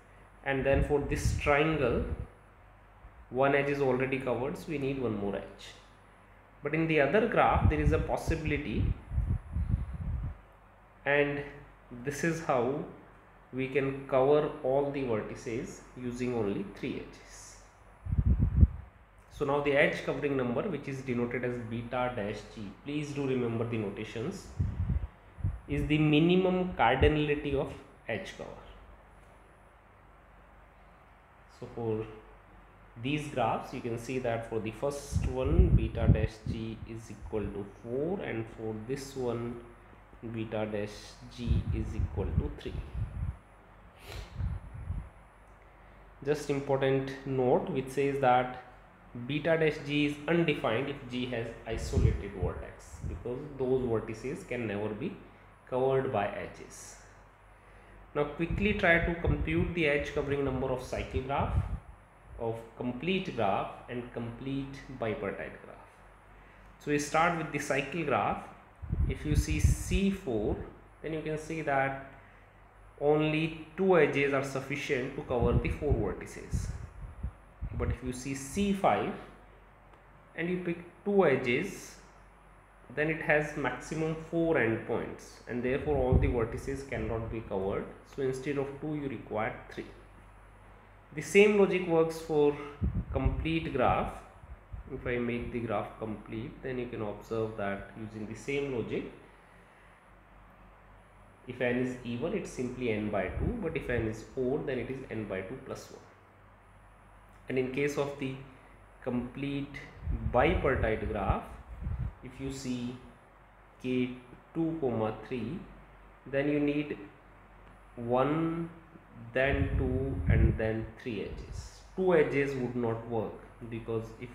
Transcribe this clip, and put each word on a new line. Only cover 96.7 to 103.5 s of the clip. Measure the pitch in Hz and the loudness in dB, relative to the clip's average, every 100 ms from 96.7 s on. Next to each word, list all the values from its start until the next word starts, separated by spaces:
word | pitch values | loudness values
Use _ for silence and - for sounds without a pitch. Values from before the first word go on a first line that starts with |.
| 127 | -6
you | 120 | -6
can | 113 | -6
observe | 107 101 - 113 110 110 | -6 -8 -4 -2 -2 -2
that | 98 98 - - | -4 -4 -8 -12
using | 107 110 104 | -12 -10 -10
the | 110 | -8
same | - 143 139 123 | -4 -2 -2 -2
logic, | 101 143 - - - - - - - - - - - - - - - - - - - - - - - - - | -2 -6 -6 -14 -20 -20 -20 -20 -20 -20 -20 -20 -20 -20 -20 -20 -20 -20 -20 -20 -20 -20 -20 -20 -20 -16 -12
if | 120 | -2
n | 123 123 | 2 2
is | 127 127 | 0 -4
even, | 120 120 165 | -6 -4 -2
it's | 202 - | -4 -4
simply | - 123 123 123 | -6 -6 -2 -2
n | 107 107 | 0 0
by | 101 92 | 0 -2
two, | - - | -2 -2